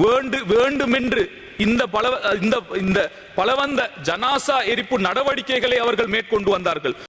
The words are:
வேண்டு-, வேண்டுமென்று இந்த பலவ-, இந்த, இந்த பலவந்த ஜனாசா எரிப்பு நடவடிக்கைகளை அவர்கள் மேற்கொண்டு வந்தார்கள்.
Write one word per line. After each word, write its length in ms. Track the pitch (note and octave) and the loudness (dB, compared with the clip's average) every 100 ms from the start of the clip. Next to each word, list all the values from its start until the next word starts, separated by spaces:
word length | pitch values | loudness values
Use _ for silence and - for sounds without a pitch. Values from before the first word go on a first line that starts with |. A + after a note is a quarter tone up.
வேண்டு-, 440 | G#3 B3+ C4 C4+ F#3+ | 4 4 0 -2 2
வேண்டுமென்று 960 | A3 C4 C#4+ C4+ B3+ B3 A#3+ F3+ - - - | 2 2 2 0 0 0 0 -2 -6 -12 -2
இந்த 260 | G#3+ A#3+ A#3+ | 2 2 0
பலவ-, 500 | G#3+ A#3+ B3 G#3 G3+ | 0 0 0 0 0
இந்த, 160 | G#3+ A#3+ F3 F#3+ | 0 0 -2 -2
இந்த 300 | F#3+ F#3+ D#3+ - - - | 0 0 0 -6 -8 -2
பலவந்த 540 | G3+ C4 C#4+ C4+ A#3 - | 0 0 0 0 -2 -4
ஜனாசா 640 | D3 G3+ B3 C#4 - C4 G#3 | -4 0 0 0 2 0 0
எரிப்பு 320 | A#3 G3+ B3 | -2 -2 0
நடவடிக்கைகளை 800 | F#3 A3 C#4 C4+ B3+ B3+ B3 B3 | 0 0 0 -2 -2 0 2 2
அவர்கள் 280 | A#3 A3+ A3+ | 2 0 0
மேற்கொண்டு 440 | A3 - G#3+ G3 | -2 0 0 2
வந்தார்கள். 440 | F#3 F3 D#3+ C3+ - | 0 0 -2 -2 -6